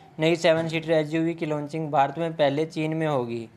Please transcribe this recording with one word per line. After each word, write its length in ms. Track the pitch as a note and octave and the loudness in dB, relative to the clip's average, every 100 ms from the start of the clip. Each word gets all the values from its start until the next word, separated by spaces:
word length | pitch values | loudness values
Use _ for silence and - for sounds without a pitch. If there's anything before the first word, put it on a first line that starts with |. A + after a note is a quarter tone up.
| - - | -16 -2
नई 180 | D#3+ E3+ | 2 4
सेवन 320 | E3+ D#3+ E3 | 4 4 2
सीटर 220 | D#3+ D#3 | -4 0
एसयूवी 420 | D#3+ D3+ D#3+ E3 | 2 2 0 -2
की 120 | E3 D#3+ | -2 -4
लॉन्चिंग 420 | D3+ C#3+ D#3+ D#3 | -4 -4 -6 -2
भारत 280 | D3 C#3 D3 | 2 2 0
में 140 | E3 | -4
पहले 320 | E3 C#3+ C#3 D#3+ | 0 2 2 -2
चीन 280 | E3 D#3 | -2 -2
में 120 | D#3+ D#3+ | -2 0
होगी 420 | C#3+ A#2 A#2 A2+ | 0 -2 -6 -10